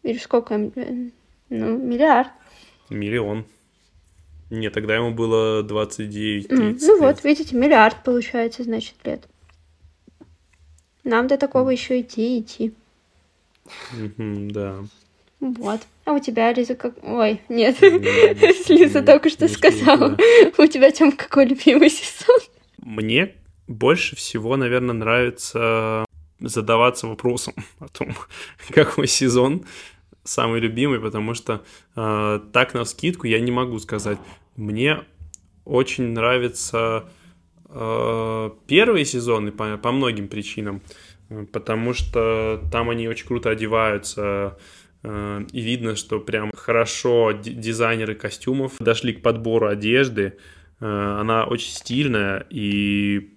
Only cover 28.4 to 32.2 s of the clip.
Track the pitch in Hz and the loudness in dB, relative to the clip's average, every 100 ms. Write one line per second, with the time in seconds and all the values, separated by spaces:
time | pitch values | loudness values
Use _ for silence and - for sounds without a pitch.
28.4 | - - - - 147 - 139 - 131 123 | -20 -20 0 2 2 0 -2 0 2 2
29.4 | 127 170 - - - _ _ _ - - | 2 -2 -10 -20 -20 _ _ _ -10 -4
30.4 | 117 117 113 113 143 120 107 107 110 113 | -2 -2 -2 -2 -2 -2 -4 -6 -6 -8
31.4 | - 107 - - _ - 110 107 | -8 -8 -10 -20 _ -8 -4 -2